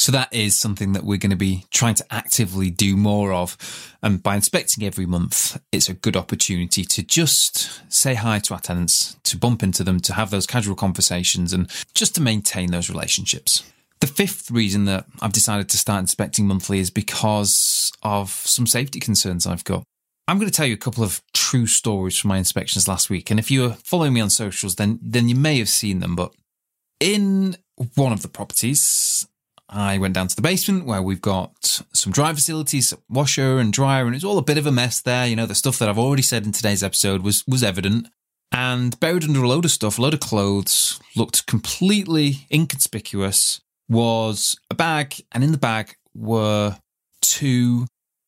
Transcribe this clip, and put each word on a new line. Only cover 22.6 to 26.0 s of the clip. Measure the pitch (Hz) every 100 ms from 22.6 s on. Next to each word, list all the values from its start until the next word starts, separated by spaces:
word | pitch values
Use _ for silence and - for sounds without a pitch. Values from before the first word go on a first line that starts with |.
| - 92 101
last | 92 -
week. | 92 -
And | 110
if | -
you | 135
were | 127 104
following | - 180 151
me | 120
on | 101
socials, | - 104 - 98 -
then, | 104 113
then | 113 120 117
you |
may | 123 156 135
have | 101
seen | - 104 92